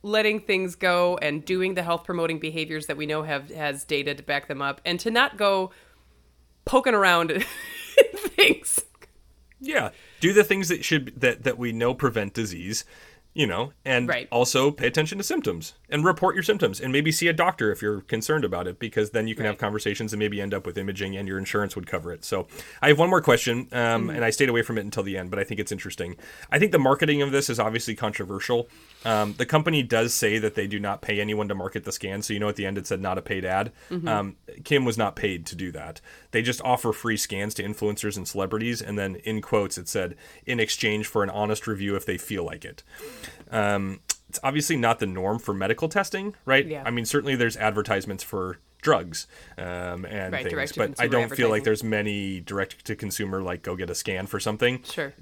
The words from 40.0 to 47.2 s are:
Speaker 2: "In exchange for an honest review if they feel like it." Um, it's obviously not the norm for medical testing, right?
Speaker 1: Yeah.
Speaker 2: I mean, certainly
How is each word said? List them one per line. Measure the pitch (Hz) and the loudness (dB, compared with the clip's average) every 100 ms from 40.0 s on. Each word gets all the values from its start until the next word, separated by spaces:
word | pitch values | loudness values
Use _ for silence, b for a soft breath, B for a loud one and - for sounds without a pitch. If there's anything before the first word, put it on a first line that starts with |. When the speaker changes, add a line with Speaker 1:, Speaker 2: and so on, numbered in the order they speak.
| 90 82 B B - | -4 -8 B B -4
Speaker 2:
"In | 123 | 0
exchange | 107 - 113 107 104 | 0 0 0 0 0
for | 107 | 0
an | 98 | 0
honest | 98 104 107 - | 0 0 0 -2
review | 101 98 98 | -4 -2 -2
if | - | -2
they | 92 | -6
feel | - 98 80 | -4 -4 -4
like | 82 | -8
it." | - - - B B B B B - | -14 -18 -20 B B B B B -4
Um, | 113 101 101 95 95 - - _ | 0 2 2 -2 -6 -8 -8 _
it's | - | -4
obviously | 135 147 147 151 | -2 0 0 2
not | 117 117 | 2 2
the | 104 | 0
norm | 90 95 117 | -2 -2 -2
for | - | -2
medical | 98 95 117 160 | -2 0 0 0
testing, | 202 196 190 202 - - | 0 -2 -4 -6 -8 2
right? | 135 151 | 2 2
Speaker 1:
Yeah. | 151 135 | -4 -4
Speaker 2:
I | |
mean, | 120 113 | -4 0
certainly | 143 | 0